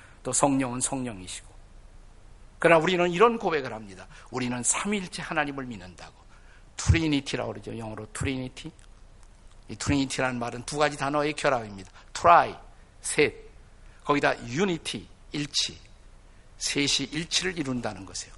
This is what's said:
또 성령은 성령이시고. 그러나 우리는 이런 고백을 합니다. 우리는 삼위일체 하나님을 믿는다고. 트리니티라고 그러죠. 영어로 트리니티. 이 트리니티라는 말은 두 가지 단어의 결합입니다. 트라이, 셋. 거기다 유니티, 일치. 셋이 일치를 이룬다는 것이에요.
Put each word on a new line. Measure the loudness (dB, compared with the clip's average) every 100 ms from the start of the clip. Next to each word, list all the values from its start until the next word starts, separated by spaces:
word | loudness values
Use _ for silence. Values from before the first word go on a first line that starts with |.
| -20 -12
또 | -4
성령은 | 2 4 4 0 -2
성령이시고. | -4 -4 -6 -8 -12 -14 -14 -20 -20 -20 -20 -20 -20 -20 -20 -20 -20 0
그러나 | 6 6
우리는 | 6 2 2
이런 | 6 4 4
고백을 | -2 -2 -4
합니다. | -8 -12 -14 -16 -18 -10
우리는 | -4 -4 -2
삼위일체 | -2 -2 -2 -4 -4 -10
하나님을 | -4 -2 -2 -4
믿는다고. | -10 -12 -14 -16 -18 -20 -20 -20 -20 -20 -20 -8
트리니티라고 | 2 4 6 2 0 -4 -4
그러죠. | -6 -10 -10
영어로 | -8 -10 -12
트리니티. | -6 -4 -4 -6 -10 -16 -16 -20 -20 -20 -20 -20 -20 -20 -20 -16
이 | -6
트리니티라는 | 0 2 2 0 -2 -2
말은 | -6 -8
두 | -8 0
가지 | 0 2
단어의 | -2 0 0
결합입니다. | 2 2 2 -2 -12 -16 -18 -14
트라이, | 2 8 8 8 -2 -16 -20 -20 -12
셋. | -4 2 2 2 -14 -20 -20 -20 -20 -14
거기다 | 0 2 2 0 -4
유니티, | -2 0 -2 -6 -10 -12 -20 -10
일치. | -8 -4 -4 -4 -8 -20 -20 -20 -20 -20 -20 -20 -10
셋이 | -4 0 0 0 -2
일치를 | -6 -4 -2 -2 -4
이룬다는 | -4 -4 -4 -8
것이에요. | -12 -12 -12